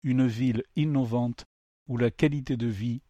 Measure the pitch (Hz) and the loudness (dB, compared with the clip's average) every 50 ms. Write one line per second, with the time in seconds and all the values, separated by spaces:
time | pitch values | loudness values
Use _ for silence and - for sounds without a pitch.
0 | - 131 127 131 131 123 110 113 131 127 113 113 - _ _ 170 151 156 147 135 | 0 0 2 4 2 2 2 0 0 0 0 0 -4 _ _ 0 0 2 2 0
1 | 131 113 117 123 120 120 117 - - _ _ _ _ _ _ _ _ - 123 120 | 0 0 0 0 0 -2 -4 -6 -12 _ _ _ _ _ _ _ _ -6 -2 2
2 | 120 117 - - - 151 147 147 131 - 131 117 117 117 107 95 110 120 117 120 | 2 0 2 2 2 2 2 0 -2 -4 -2 -2 -2 -2 -2 -2 -4 -4 -4 -4
3 | _ _ | _ _